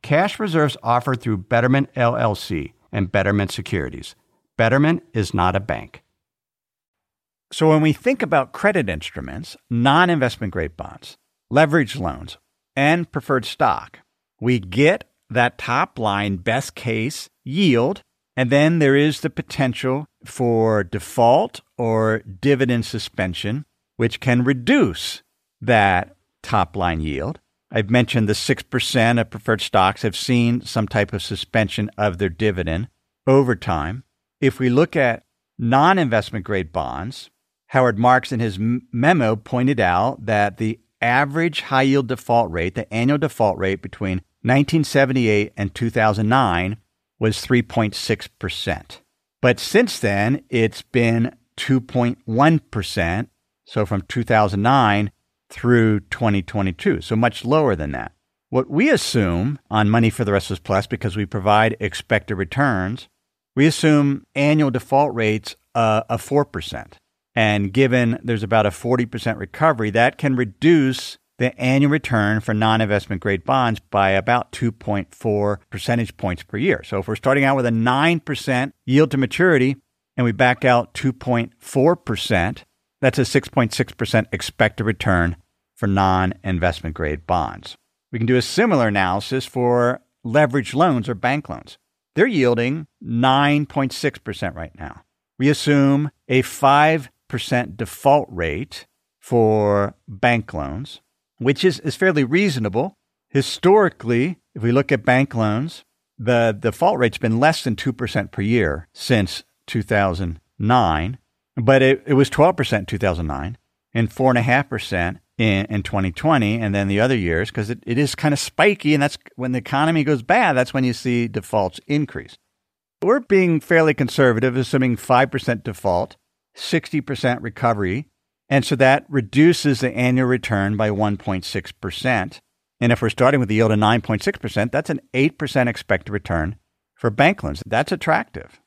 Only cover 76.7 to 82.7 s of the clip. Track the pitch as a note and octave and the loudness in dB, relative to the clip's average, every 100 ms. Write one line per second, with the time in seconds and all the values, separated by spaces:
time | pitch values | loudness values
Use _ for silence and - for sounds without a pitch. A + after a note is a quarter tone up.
76.7 | - - G2 G2 A2 C3+ C#3 C#3 C3+ A#2+ | -2 -4 -8 -6 -4 0 2 2 0 0
77.7 | A2+ A2+ B2+ D#3+ E3 - C#3 - B2+ C3+ | 0 0 2 0 0 -4 -8 -4 -4 -4
78.7 | _ - C3+ D#3 C3+ B2+ - F3+ D3+ B2+ | _ 0 2 4 2 -2 0 2 4 2
79.7 | C3+ _ _ _ - A#2+ G2+ B2+ B2 C3 | -2 _ _ _ -2 -2 2 2 2 4
80.7 | A#2+ A#2 - C#3 B2 B2 A#2+ A#2 _ - | 2 2 -4 -4 -4 -2 -2 -2 _ -6
81.7 | C#3 C#3+ F3 - G#2+ - G2 F2 - - | 2 2 2 -2 -6 0 0 0 -4 -18